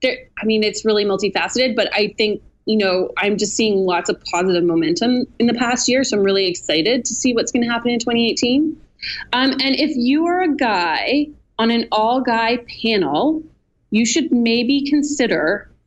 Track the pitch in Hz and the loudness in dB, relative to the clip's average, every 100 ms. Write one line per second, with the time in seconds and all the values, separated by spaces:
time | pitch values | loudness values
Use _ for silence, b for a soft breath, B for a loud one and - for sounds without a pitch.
0 | 254 - - - 214 220 214 196 220 208 | -4 -4 -10 -8 -2 0 0 -2 0 0
1 | 208 190 196 190 180 240 254 226 196 208 | 0 0 -2 -2 -2 0 0 0 -2 0
2 | 214 - 214 202 - _ - 220 190 185 | -2 0 -2 -2 -8 _ -2 0 2 0
3 | 185 - 202 208 208 - 220 196 185 175 | -2 -2 -2 0 -2 0 0 2 0 0
4 | 175 196 - 170 190 175 170 165 165 170 | -2 -6 -4 -2 2 2 2 2 0 0
5 | 233 247 - - 240 240 240 247 - 254 | 0 0 -2 0 0 2 0 0 0 0
6 | 262 214 196 196 190 175 - 160 170 247 | 2 2 2 2 0 -2 -2 0 2 0
7 | 240 - 254 226 - 247 233 233 240 240 | -2 -2 0 0 0 0 0 0 0 0
8 | 240 233 226 - 247 262 311 320 - - | 0 0 2 0 0 2 0 -2 -14 -16
9 | B B B 247 269 262 262 262 302 269 | B B B 0 0 0 0 0 0 0
10 | 240 294 339 359 359 269 240 190 170 143 | 2 2 2 2 0 0 0 0 0 -2
11 | 104 277 294 - _ - 226 233 233 214 | 0 0 -2 -6 _ -2 0 0 0 0
12 | 220 254 247 226 226 240 - - 226 214 | 2 0 0 0 0 -2 -6 -6 -2 0
13 | 147 151 269 320 - _ _ _ - 208 | 0 0 0 -2 -6 _ _ _ -4 0
14 | 233 339 254 240 233 233 240 277 285 294 | 0 0 2 2 2 2 2 0 2 0
15 | 294 294 233 160 156 202 - - | 0 0 0 0 0 -2 -6 -14